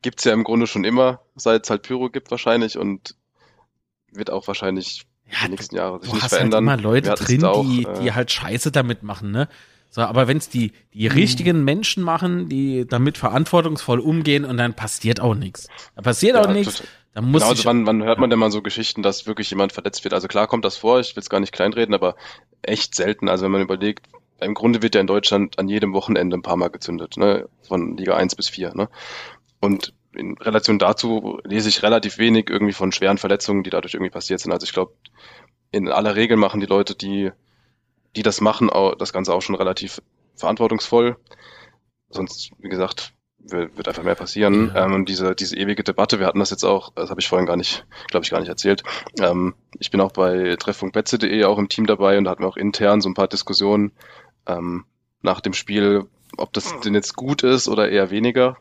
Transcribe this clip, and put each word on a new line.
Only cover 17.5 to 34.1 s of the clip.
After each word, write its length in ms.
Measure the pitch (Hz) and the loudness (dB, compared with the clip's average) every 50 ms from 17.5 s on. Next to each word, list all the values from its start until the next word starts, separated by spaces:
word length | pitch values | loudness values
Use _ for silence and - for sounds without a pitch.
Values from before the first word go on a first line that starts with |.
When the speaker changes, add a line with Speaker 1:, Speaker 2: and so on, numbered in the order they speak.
| 123 113 | 4 4
Speaker 2:
ich 40 | - | 2
Speaker 1:
wann, 200 | 120 120 120 110 | 2 4 4 4
wann 160 | 107 113 110 107 | 2 2 2 2
hört 160 | 110 113 - | 2 2 4
man 100 | 135 120 | 4 4
Speaker 2:
Ja. 40 | 117 | 4
Speaker 1:
denn 60 | 113 | 4
mal 120 | 113 110 | 4 2
so 100 | 101 107 | 2 -2
Geschichten, 420 | 101 107 - 113 113 - - - 98 | -4 -6 -6 -4 -6 -6 -6 0 0
dass 220 | 98 95 - - | 0 0 0 -8
wirklich 240 | 110 107 - 104 - | -8 -6 -6 -6 -6
jemand 220 | 98 95 98 98 - | 0 0 0 0 -2
verletzt 300 | - 85 104 - - - | -6 -6 -6 -6 -6 -6
wird? 100 | 95 90 | -2 -4
Also 140 | 92 90 | -2 -4
klar 200 | 95 - 101 107 | 0 0 0 2
kommt 180 | - - 117 107 | 2 0 0 0
das 100 | - - | -2 -4
vor, 220 | - - 110 123 127 | 0 2 4 4 4
ich 160 | 123 - - | 2 0 -8
will's 140 | 104 - - | -12 -8 -2
gar 100 | - 98 | -2 0
nicht 140 | 98 - - | -2 -2 -2
kleinreden, 420 | - 90 104 110 117 117 104 104 | 0 0 0 2 0 0 2 2
aber 200 | 92 92 90 87 - - - - - _ _ _ _ | 0 0 -2 -2 -4 -18 -20 -20 -20 _ _ _ _
echt 320 | - - 107 - - - - | -6 -4 -4 -4 -4 -4 -2
selten. 360 | - - 98 107 - - 95 | -2 -2 -2 -2 -2 0 0
Also 160 | 92 92 92 | 0 0 0
wenn 60 | 95 | 0
man 100 | 98 98 | 0 0
überlegt, 440 | 95 92 95 92 98 104 107 - _ _ - - _ _ _ _ | 0 -2 -2 -2 -2 -4 -4 -6 _ _ -20 -20 _ _ _ _
im 120 | - - 214 | -6 -6 -6
Grunde 280 | - 214 240 - 110 | 0 2 2 2 2
wird 140 | 107 113 - | 0 2 2
ja 60 | 107 | 2
in 60 | 95 | 2
Deutschland 500 | 95 98 104 101 - 104 98 101 - - - | 4 0 0 2 2 2 2 0 0 -2 -6
an 100 | 98 95 | -4 -2
jedem 240 | 104 107 104 101 95 | 0 0 -2 0 -2
Wochenende 420 | 98 - - 110 90 87 92 90 | -2 -2 0 0 0 0 0 -2
ein 40 | 87 | -4
paar 160 | 82 - 87 | -2 -4 -2
Mal 100 | 90 90 87 | -2 -2 -4
gezündet, 460 | - - - - 85 82 80 - - | -4 -10 -10 -10 -8 -8 -10 -12 -4
ne? 300 | - 90 101 101 - - - _ _ _ | 0 2 2 2 0 -4 -8 _ _ _
Von 280 | - 95 90 85 80 82 | -4 -4 -4 -4 -4 -6
Liga 180 | 87 92 92 90 | -6 -2 0 0
eins 180 | 82 92 90 - | 2 0 -2 -2
bis 140 | - 95 - | -6 -8 -8
vier, 260 | - - 92 85 82 | -6 -8 -10 -8 -4
ne? 140 | - 104 - - - - - - - - - - _ _ _ _ _ | -6 -6 -6 -6 -18 -18 -16 -16 -16 -16 -18 -20 _ _ _ _ _
Und 320 | - 101 101 95 - - _ _ _ _ - | 0 0 0 0 -2 -10 _ _ _ _ -12
in 240 | - - - - | -10 -10 -10 -10
Relation 400 | - - 110 107 110 - - 110 101 | -6 -6 0 0 2 4 4 4 4
dazu 600 | 95 90 110 - - 117 113 110 - 101 - - - | 4 2 2 2 0 -2 -2 -2 -2 -6 -10 -8 -8
lese 260 | - 98 110 107 107 | -4 -2 0 0 0
ich 140 | 98 - - | 0 2 4
relativ 340 | 104 117 113 107 104 - | 4 4 4 2 -2 -2
wenig 320 | - 110 117 113 110 104 - | 2 4 4 4 4 2 0
irgendwie 240 | - 101 104 104 95 | -2 0 0 0 0
von 180 | - 95 92 | 0 -2 -2
schweren 260 | 92 - 95 95 101 | 0 2 2 2 2
Verletzungen, 460 | 101 - 95 101 101 - - 101 98 92 | 2 2 0 0 0 0 -2 -2 -2 -2
die 60 | 92 | -2
dadurch 240 | 90 87 85 90 - | -4 -4 -4 -4 -6
irgendwie 180 | - 92 87 | -6 -6 -6